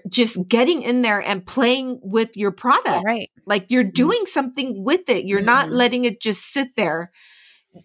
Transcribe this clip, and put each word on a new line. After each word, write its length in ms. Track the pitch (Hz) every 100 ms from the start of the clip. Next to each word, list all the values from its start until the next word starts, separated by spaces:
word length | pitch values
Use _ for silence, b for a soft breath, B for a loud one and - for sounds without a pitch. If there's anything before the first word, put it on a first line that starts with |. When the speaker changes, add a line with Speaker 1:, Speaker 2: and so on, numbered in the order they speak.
| 190
Speaker 1:
just 380 | 208 226 185 185
getting 360 | 233 254 339
in 180 | - 247
there 200 | 240 208
and 240 | - 196 185
playing 540 | - 240 262 262 247
with 340 | 190 220 226 190
your 140 | 202
product. 520 | 185 247 311 494 175 196
Speaker 2:
Right. 260 | 233 - _ -
Speaker 1:
Like, 200 | 208 185
you're 140 | 254
Speaker 2:
Mm-hmm. 80 | 208
Speaker 1:
doing 320 | 180 285 480 403
something 560 | 320 269 254 277 196
with 260 | 196 349 -
it. 160 | 208 190
You're 160 | 202
not 240 | 208 254 277
Speaker 2:
Mm-hmm. 80 | 247
Speaker 1:
letting 300 | 240 247 247
it 160 | 196
just 300 | 220 196 -
sit 220 | 285 262 -
there. 360 | 185 160 175 b b b b b b -